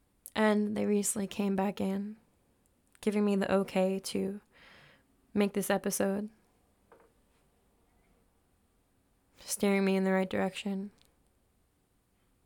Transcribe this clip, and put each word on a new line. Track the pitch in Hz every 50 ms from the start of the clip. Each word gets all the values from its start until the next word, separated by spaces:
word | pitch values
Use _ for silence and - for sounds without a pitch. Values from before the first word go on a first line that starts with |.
| _ _ _ _ - - -
And | - 220 214 208 208 208 208 214
they | 208 202
recently | 202 208 202 202 - - 214 196
came | 190 - - 208 196 196
back | 190 190 202 202 -
in, | 202 190 190 196 202 208 214 - _ _ _ _ _ _ _ _ _ _ _ _ _ _ _ -
giving | - 214 202 214 208
me | 208 202
the | 196 190 -
okay | - 196 196 196 - 190 185 190 190 190 -
to | - - 196 196 196 196 208 - _ _ - - - - - - - - _ _ _ _ _ _ _
make | - 202 208 196 -
this | 202 190 -
episode, | 202 190 - 196 185 - 202 196 196 202 214 214 _ _ _ _ _ _ _ _ _ _ _ _ - - _ _ _ _ _ _ _ _ _ _ _ _ _ _ _ _ _ _ _ _ _ _ _ _ _ _ _ _ _ _ _ _ _ _ _ _ _ _ _ _ _ _ _ _ _ _ _ - -
steering | - - - - 202 196 196 196
me | 190 190
in | 190 190
the | 190
right | 190 190 190 185
direction, | - 202 190 190 - - - 202 196 190 196 208 - _ _ _ _ _ _ _ _ _ _ _ _ _ _ _ _ _ _ _ _ _ _ _ _ _ _ _ _ _ _